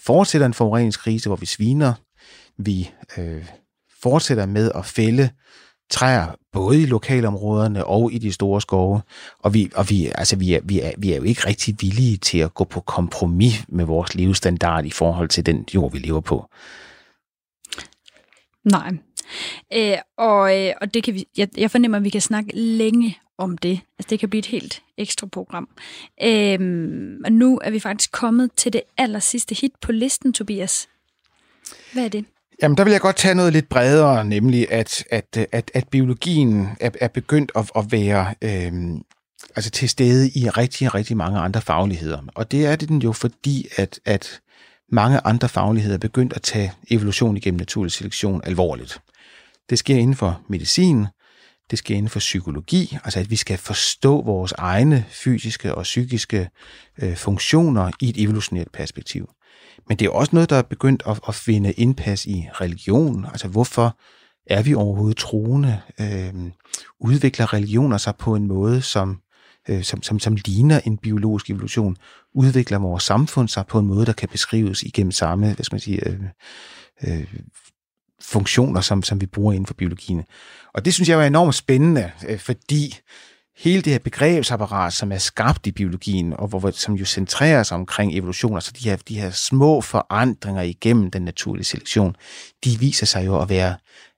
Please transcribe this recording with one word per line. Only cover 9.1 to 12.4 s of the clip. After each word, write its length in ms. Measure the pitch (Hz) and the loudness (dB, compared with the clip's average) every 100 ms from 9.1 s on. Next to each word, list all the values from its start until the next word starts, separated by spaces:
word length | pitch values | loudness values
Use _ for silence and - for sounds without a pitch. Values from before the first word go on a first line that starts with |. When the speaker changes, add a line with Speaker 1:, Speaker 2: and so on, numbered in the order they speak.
| - - - | -14 -20 -4
Speaker 1:
Og 140 | 98 | 0
vi, 180 | 107 92 - | 2 2 0
og 140 | 98 | 0
vi, 220 | 101 71 - | 0 0 -2
altså, 200 | - 98 | -2 0
vi 180 | 90 | 2
er, 60 | 85 | 0
vi 160 | 90 98 | 0 -2
er, 120 | 80 - | -2 -2
vi 140 | 98 | -2
er 40 | 73 | 0
jo 80 | |
ikke 240 | 87 123 - | 0 0 -2
rigtig 280 | 104 - 104 | -2 -4 -2
villige 380 | 95 107 127 98 | -2 2 2 2
til 200 | - | 0
at 160 | 87 | 0